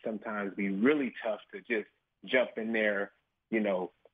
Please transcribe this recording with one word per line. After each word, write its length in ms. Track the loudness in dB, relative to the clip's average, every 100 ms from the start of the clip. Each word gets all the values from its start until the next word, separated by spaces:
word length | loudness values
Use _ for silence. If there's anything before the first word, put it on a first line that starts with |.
sometimes 480 | -6 -6 -6 -4 -4 -2
be 140 | -2
really 440 | 4 4 4 0 -4
tough 160 | -6 -6 -8
to 60 | -12
just 280 | -4 -4 -4 _ _ _ 0
jump 240 | 0 0 -2
in 160 | -2
there, 380 | 2 2 2 -2 _ _ _ -2
you 80 | 0
know, 320 | 2 0 -2 _ _